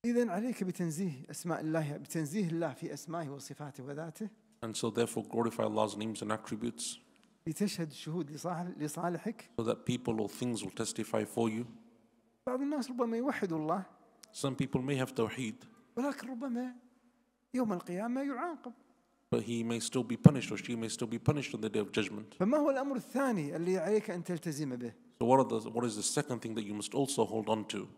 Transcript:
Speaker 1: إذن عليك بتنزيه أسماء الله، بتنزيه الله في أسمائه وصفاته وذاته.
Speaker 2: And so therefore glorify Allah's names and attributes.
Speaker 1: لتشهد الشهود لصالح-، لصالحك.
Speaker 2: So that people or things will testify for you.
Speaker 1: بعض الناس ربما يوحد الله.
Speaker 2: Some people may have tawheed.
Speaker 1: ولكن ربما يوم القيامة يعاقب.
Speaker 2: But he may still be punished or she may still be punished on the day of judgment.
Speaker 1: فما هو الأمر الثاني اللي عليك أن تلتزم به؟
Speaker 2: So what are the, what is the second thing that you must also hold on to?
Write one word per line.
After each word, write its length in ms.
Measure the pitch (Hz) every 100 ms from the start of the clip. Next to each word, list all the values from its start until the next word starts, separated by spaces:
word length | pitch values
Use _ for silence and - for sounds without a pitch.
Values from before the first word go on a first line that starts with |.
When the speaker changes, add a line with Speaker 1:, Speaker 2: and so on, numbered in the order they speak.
Speaker 1:
إذن 260 | 240 240 233
عليك 340 | 180 247 -
بتنزيه 640 | 185 175 175 151 190 131 -
أسماء 300 | 151 175 165
الله، 360 | 156 160 151 147
بتنزيه 520 | 143 165 147 190 175
الله 240 | 165 165
في 200 | 160 165
أسمائه 340 | 147 - 165 147
وصفاته 560 | 139 - 139 147 -
وذاته. 440 | 131 143 165 - 214 - _ _
Speaker 2:
And 140 | 117 107
so 140 | 117
therefore 340 | 107 117 -
glorify 400 | - 113 117 110
Allah's 320 | 110 107 107 98
names 260 | 110 104
and 80 | 107
attributes. 680 | 110 - 104 117 - - - _ - _ _ -
Speaker 1:
لتشهد 440 | 151 202 - 160
الشهود 400 | - - 165 147
لصالح-، 480 | 151 165 165 175 -
لصالحك. 720 | 147 165 170 165 214 220 - -
Speaker 2:
So 60 |
that 200 | 113 113
people 360 | - 123 - 110
or 80 | 101
things 340 | - 127 110
will 80 | 95
testify 540 | - 110 - 107 110
for 240 | 104 - 113
you. 160 | 110 123 - - - _ _ _ _ -
Speaker 1:
بعض 140 | 254
الناس 300 | 285 302 240
ربما 260 | 247 240 226
يوحد 360 | 254 240 196
الله. 340 | 165 151 185 185 - - _ -
Speaker 2:
Some 220 | - 143
people 260 | 127 131 135
may 140 | 131 139
have 180 | 127
tawheed. 520 | - 110 - 110 107 - - - -
Speaker 1:
ولكن 340 | 277 - -
ربما 440 | 254 277 240 254 247 - _ _ _ _ _ _
يوم 180 | 247 233
القيامة 500 | 180 - 180 226 247
يعاقب. 500 | 277 247 339 320 247 226 _ _ _ _ _
Speaker 2:
But 80 | 120
he 220 | 110 117
may 160 | 117 117
still 240 | - 131
be 120 | 117 117
punished 360 | - 139 110
or 40 | 104
she 200 | - 117
may 120 | 113
still 200 | - 117
be 100 | 117
punished 340 | - 147 131
on 80 | 117
the 80 | 107
day 120 | 107
of 100 | 101
judgment. 440 | - 98 104 110 -
Speaker 1:
فما 200 | 190 302
هو 120 | 294
الأمر 260 | 269 277 262
الثاني 600 | - 247 269 208 143 160
اللي 220 | 170 185
عليك 320 | 160 214 208
أن 140 | 175
تلتزم 520 | 170 175 170 143 147 123
به؟ 180 | 120 - - _
Speaker 2:
So 60 | 117
what 140 | 135
are 40 |
the, 260 | 117 113 113
what 140 | 113
is 120 | 120 104
the 60 |
second 380 | 101 - 139 120
thing 120 | 113
that 100 | 113
you 100 | 104
must 200 | 104 101
also 300 | 135 135 -
hold 240 | 110 113 107
on 160 | 110
to? 240 | 104 101 98